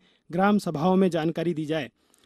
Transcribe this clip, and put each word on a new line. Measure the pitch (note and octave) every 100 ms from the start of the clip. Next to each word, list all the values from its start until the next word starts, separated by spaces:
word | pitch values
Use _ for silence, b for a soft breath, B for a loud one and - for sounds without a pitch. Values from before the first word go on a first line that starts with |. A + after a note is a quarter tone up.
| _ _ -
ग्राम | F3 G3 G#3
सभाओं | F3+ D#3 E3+ F#3+
में | F#3+
जानकारी | E3 E3 D#3+ E3
दी | D#3 D3+
जाए। | D#3 A#2+ _ _ _